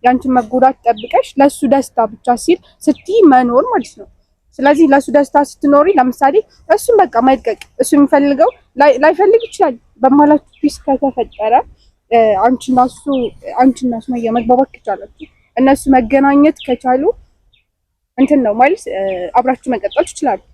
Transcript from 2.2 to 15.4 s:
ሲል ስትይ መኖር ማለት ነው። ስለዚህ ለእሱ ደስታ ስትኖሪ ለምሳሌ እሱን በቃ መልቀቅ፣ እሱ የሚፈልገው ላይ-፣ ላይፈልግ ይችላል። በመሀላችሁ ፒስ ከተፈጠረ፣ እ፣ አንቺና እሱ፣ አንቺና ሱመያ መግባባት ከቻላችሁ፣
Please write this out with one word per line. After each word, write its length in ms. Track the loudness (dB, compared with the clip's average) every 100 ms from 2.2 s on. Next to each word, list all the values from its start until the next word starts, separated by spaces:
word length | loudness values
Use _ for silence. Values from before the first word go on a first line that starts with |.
| -4 -4
ሲል 220 | -2 -4 _ _
ስትይ 360 | -4 -4 -2 2
መኖር 400 | 4 4 2 0 -2
ማለት 280 | -4 -6
ነው። 120 | -18 -20 _ _ _ _ -2
ስለዚህ 280 | 0 2 4
ለእሱ 200 | 2 2
ደስታ 260 | -2 0 -2
ስትኖሪ 460 | -2 -4 0 2 2
ለምሳሌ 420 | 2 0 0 0 0 -4 _ _
እሱን 260 | -2 0 0
በቃ 180 | 2 0
መልቀቅ፣ 360 | 0 0 -2 -8 -12 _
እሱ 120 | -2
የሚፈልገው 600 | 2 2 2 0 0 0 -2 _ 0
ላይ-፣ 180 | 2 4
ላይፈልግ 460 | 0 2 2 2
ይችላል። 320 | 0 -2 -2 -2 _ _
በመሀላችሁ 560 | 0 4 4 2 _ _
ፒስ 200 | -6 -6
ከተፈጠረ፣ 720 | -6 -4 -4 -4 -8 -6 0 0 0 _ _ _ _
እ፣ 80 | 2 2 2
አንቺና 400 | 0 -2 -2 0
እሱ፣ 200 | 0 -4 -6 -4 -6 -10 -14 0
አንቺና 380 | 0 0 -6 -8
ሱመያ 320 | -8 -6 -4
መግባባት 380 | -4 0 0 0
ከቻላችሁ፣ 560 | _ -10 -10 -10 _ -20 _